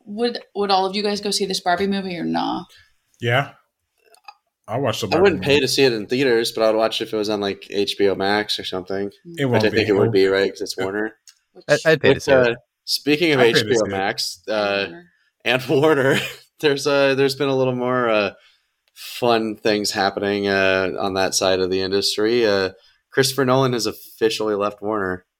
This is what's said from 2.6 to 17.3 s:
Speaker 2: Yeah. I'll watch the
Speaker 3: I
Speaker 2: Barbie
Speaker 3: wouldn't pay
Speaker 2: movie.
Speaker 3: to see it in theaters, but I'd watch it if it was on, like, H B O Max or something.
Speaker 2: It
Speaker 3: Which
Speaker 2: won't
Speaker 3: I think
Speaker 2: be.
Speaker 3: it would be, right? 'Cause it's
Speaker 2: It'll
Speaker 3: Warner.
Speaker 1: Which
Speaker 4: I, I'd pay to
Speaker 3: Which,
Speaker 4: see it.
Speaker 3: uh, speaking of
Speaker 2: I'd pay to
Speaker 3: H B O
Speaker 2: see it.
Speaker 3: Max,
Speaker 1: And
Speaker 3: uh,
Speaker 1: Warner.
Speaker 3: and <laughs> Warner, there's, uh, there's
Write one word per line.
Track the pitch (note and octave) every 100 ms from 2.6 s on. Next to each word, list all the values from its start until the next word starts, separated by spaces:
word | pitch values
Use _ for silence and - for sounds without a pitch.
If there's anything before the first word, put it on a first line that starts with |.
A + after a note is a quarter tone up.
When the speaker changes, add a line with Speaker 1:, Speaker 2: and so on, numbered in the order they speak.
| F3+ - _ _ _ _
Speaker 2:
Yeah. | A#2 B2 C#3+ - _ _ _ _ _ _ - - _ _ -
I'll | A2+
watch | C3+ A2
the | G#2
Speaker 3:
I |
Speaker 2:
Barbie | D3
Speaker 3:
wouldn't | G3 D3+
pay | D3+ C#3+
Speaker 2:
movie. |
Speaker 3:
to | B2+
see | C3
it | C3+
in | A2+ G2
theaters, | B2+ C#3 A#2 A2+
but | -
I'd | A2
watch | A2 A2 -
it |
if | A2+
it | A2
was | G#2
on, | G#2+
like, | G2+ G2 -
H | G2+ G2+ -
B | G2
O |
Max | F#2 G2 G#2 G#2 -
or |
something. | G2 F#2 F2+ F#2+ G2+ - F3 D#3+
Speaker 2:
It |
Speaker 3:
Which | C#3
Speaker 2:
won't | A#2
Speaker 3:
I | G#2+
think | G#2+ G#2
Speaker 2:
be. |
Speaker 3:
it | G2
would | A2
be, | G2+ F#2+
right? | F#2+ G2
'Cause | -
it's | G2 -
Speaker 2:
It'll | F#2+
Speaker 3:
Warner. | G2+ A2 - - _ _
Speaker 1:
Which | - -
Speaker 4:
I, | D3 D#3+
I'd | D#3
pay | C3
to |
Speaker 3:
Which, | C3+
Speaker 4:
see | -
it. | C3+ A#2+
Speaker 3:
uh, | A#2 _ _
speaking | - - C3+ D3 E3
of | C#3
Speaker 2:
I'd |
pay | A#2+
to | A#2
Speaker 3:
H |
B | A2
O |
Speaker 2:
see | A#2+ G2+
it. |
Speaker 3:
Max, | G2 G2 A2+ - - -
Speaker 1:
And | G#2+
Speaker 3:
uh, | G2+ G2 G2
Speaker 1:
Warner. | E3+ F3 _ _ _
Speaker 3:
and | A2+ B2+
<laughs> | C3
Warner, | D#3+ D#3 C#3+ C3 A2 - - _ _
there's, | D#3 C#3 D3
uh, | C#3 C#3 C3+
there's | C#3